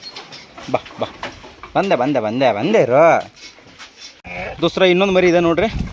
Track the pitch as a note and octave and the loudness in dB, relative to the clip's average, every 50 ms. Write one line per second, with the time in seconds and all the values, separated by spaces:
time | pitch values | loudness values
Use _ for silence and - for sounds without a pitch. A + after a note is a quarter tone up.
0 | - - - - - - - - - - - - - - C3 A#2+ - - - - | -20 -20 -20 -20 -20 -20 -20 -20 -20 -20 -20 -18 -8 -6 -6 -6 -6 -8 -12 -10
1 | A#2 - - - - - - - - - - - - - - D3+ F#3 G3 F3 C3 | -10 -10 -10 -12 -14 -14 -14 -16 -20 -20 -20 -20 -14 -6 -4 -2 0 0 0 0
2 | A#2+ C#3 D3 B2+ G#2+ G#2+ A2+ C3 C3+ B2 G#2 G2+ A#2+ F3+ A3 G#3 D3 A2+ B2 C#3 | 0 0 -2 -2 -2 -2 -2 0 0 0 0 0 0 0 2 2 2 4 4 6
3 | E3 E3 C#3+ G#2+ - - - - - - - - - - - - - - - - | 6 6 4 2 0 -6 -14 -20 -20 -20 -20 -20 -20 -20 -20 -20 -20 -20 -20 -20
4 | - - - _ - - - - - - - - D3+ E3+ - F#3 F#3 F#3 F3 F3+ | -20 -20 -20 _ -20 -16 -14 -12 -12 -12 -6 -4 -4 -4 0 2 2 4 4 2
5 | G3 G3 F#3 F#3 F3+ F3+ E3 F3 F3 E3+ E3 D#3 G3 A3+ - - - - | 2 2 2 2 4 4 4 2 2 2 2 0 0 -2 -2 -6 -8 -8